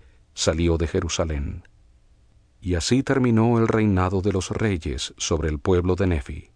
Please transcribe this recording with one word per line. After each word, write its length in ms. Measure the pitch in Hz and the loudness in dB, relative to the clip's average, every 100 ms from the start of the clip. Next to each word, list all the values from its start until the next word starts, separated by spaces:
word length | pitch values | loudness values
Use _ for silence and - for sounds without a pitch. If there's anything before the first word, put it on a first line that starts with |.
| - _ _ | -12 _ _
salió 440 | - - 80 85 82 | -6 -2 2 2 0
de 80 | 82 | 0
Jerusalén. 800 | 95 85 - 82 73 69 87 - _ _ _ _ _ _ _ _ _ | -2 -2 -4 -4 -4 -6 -8 -14 _ _ _ _ _ _ _ _ _
Y 160 | 95 87 | -4 -2
así 260 | - 127 | 0 0
terminó 560 | 135 135 123 110 113 117 | 2 2 2 4 4 4
el 80 | 113 | 2
reinado 560 | 110 107 95 92 98 | 2 2 2 2 0
de 100 | 98 | 0
los 180 | 92 - | -2 -2
reyes 640 | - 110 90 76 62 - - | -2 -2 -2 -4 -6 -8 -8
sobre 320 | - 80 78 | -4 -2 -2
el 100 | 76 | -2
pueblo 380 | - 90 90 90 | 0 2 2 0
de 100 | 95 | 0
Nefi. 440 | 82 - 76 - | 0 -4 -14 -16